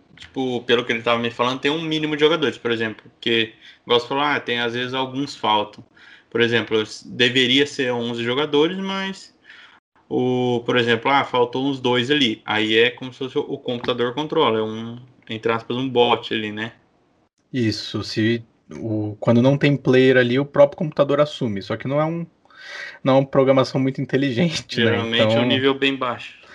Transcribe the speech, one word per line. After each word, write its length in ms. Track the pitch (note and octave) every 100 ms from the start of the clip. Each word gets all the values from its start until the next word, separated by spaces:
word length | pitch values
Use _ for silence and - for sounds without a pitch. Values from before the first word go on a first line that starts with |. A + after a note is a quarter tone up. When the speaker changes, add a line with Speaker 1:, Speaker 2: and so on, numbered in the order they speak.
| _ -
Speaker 1:
tipo, 460 | - C3+ B2+ B2
pelo 220 | A#2+ B2
que 80 | A#2
ele 100 | A#2
tava 180 | A2+ A#2
me 100 | A#2
falando, 300 | A#2 B2 C3
tem 100 | C#3+
um 120 | D#3+
mínimo 340 | D#3+ D#3 D3+ D3
de 40 |
jogadores, 320 | D3+ E3 C3 -
por 140 | A#2
exemplo, 340 | A2+ A2+ G#2+ -
porque, 420 | _ B2 A#2 A2 - - -
igual 160 | - A#2+
você 80 | -
falou, 160 | C#3
ah, 160 | D3 C3
tem, 200 | - A#2+
às 120 | A#2+
vezes, 220 | A#2+ B2+
alguns 420 | C3 B2+ C3 C#3+ -
faltam. 480 | A2 G#2+ G#2 - - _ - - _
Por 100 | A#2
exemplo, 400 | A#2 A#2 G#2+ A2
s-, 260 | G#2+ - -
deveria 600 | G#2+ A#2+ C3 B2 C3 C#3+
ser 260 | - B2+
onze 320 | A#2+ A#2 A#2+
jogadores, 540 | A#2 B2+ D3+ C#3+ E3 F#3+
mas, 560 | G3 G3 F#3+ F#3+ - _ _ - - _ _ _ -
o, 540 | B2+ B2+ B2+ B2 A#2+
por 120 | A#2+ B2
exemplo, 320 | A#2 A2+ C#3
ah, 120 | C#3
faltou 460 | B2+ B2+ A#2+ C3 C#3
uns 100 | C3
dois 300 | B2 B2 A#2+
ali. 320 | D3 A#2+ A2 -
Aí 300 | G#2+ A2 A2
é 140 | A#2+
como 220 | A#2+ B2+
se 60 | B2
fosse 200 | C3 D3
o, 40 |
o 160 | - C#3
computador 560 | - A#2+ D3 B2+ B2
controla, 440 | C3 D3+ D#3+ C3 A2
é 40 |
um, 360 | A2 A2 A2+ A#2+ - _ -
entre 240 | A2 A2+
aspas, 240 | A2+ - B2
um 120 | C3+
bot 440 | A#2+ A#2+ A2 -
ali, 160 | A2+ G#2+
né? 220 | G#2 A2+ - _ _ _ _ _ _ _
Speaker 2:
Isso, 500 | C3+ A2 G#2 - G#2
se 400 | G2+ A2+ A2 A#2 - _ _
o, 460 | D2 A2+ G#2+ G#2 G#2
quando 200 | - A#2
não 160 | C3 C#3+
tem 200 | C#3+ C#3+
player 400 | C3 B2+ C3 C3
ali, 220 | A#2+ B2+
o 60 |
próprio 320 | C#3+ C#3+ C#3+ -
computador 440 | D#3 - C#3+ C#3+
assume, 420 | D3 - A#2 G2+
só 140 | - A2
que 120 | B2+
não 100 | C#3+
é 40 |
um, 220 | D#3 E3+ E3+ _ _ - - - - -
não 140 | C3+ C3+
é 40 |
uma 60 | C3+
programação 540 | C#3+ C3+ C3+ B2+ C#3+
muito 220 | C3 C3
inteligente, 800 | C3 C3+ C#3 A2+ E3+ - - A#2+
né? 100 | A#2
Speaker 1:
Geralmente 300 | G#2 A2+ A#2
é 40 | A2
um 40 |
Speaker 2:
Então, 140 | A2+ A#2+
Speaker 1:
nível 260 | C3 C3+
bem 240 | C#3 C#3 C3+
baixo. 420 | B2+ A2+ - - -